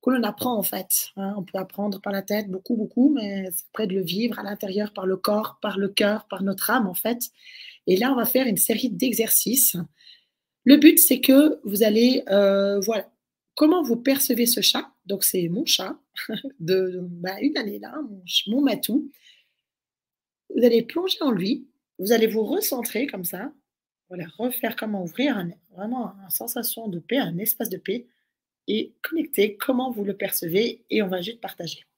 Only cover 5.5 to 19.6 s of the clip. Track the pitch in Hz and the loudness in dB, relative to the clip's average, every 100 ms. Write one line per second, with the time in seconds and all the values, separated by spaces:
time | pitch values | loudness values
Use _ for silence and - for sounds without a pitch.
5.5 | - 214 190 196 196 208 214 - 190 196 | -6 -6 -4 -2 2 2 0 -6 -6 -4
6.5 | 196 - 247 202 180 220 240 - _ - | -4 0 0 0 -2 -4 -4 -6 _ -20
7.5 | - - - - 185 247 254 226 254 262 | -20 -20 -8 0 2 2 0 2 2 2
8.5 | 185 - 226 247 185 262 214 220 - - | 0 0 0 -2 -2 -2 0 2 2 2
9.5 | 262 - 175 170 _ - - _ _ _ | 2 0 0 -8 _ -20 -20 _ _ _
10.5 | _ - 302 302 320 - 247 - 269 302 | _ 8 10 10 8 4 2 6 6 6
11.5 | - 208 196 214 214 240 254 - 196 202 | 2 -4 2 2 6 4 4 2 4 4
12.5 | 196 196 202 196 220 - _ _ _ _ | 4 2 0 -2 -4 -6 _ _ _ _
13.5 | - 302 359 269 233 254 269 - 233 233 | 2 4 4 2 0 2 2 2 2 2
14.5 | 240 196 - - _ - 196 - 185 170 | 2 0 0 -6 _ -8 -2 0 0 -2
15.5 | 185 339 - 190 - _ - - 220 277 | -2 0 -2 -2 -12 _ -16 -10 -10 -10
16.5 | - 165 190 185 180 175 175 180 196 262 | -10 -2 0 0 -6 -10 -10 -10 0 2
17.5 | 302 214 208 208 302 262 196 180 - - | 2 -4 -8 -12 -12 -12 -14 -2 -2 0
18.5 | 240 277 214 - 226 - _ _ _ _ | 2 2 0 0 -2 -2 _ _ _ _
19.5 | _ | _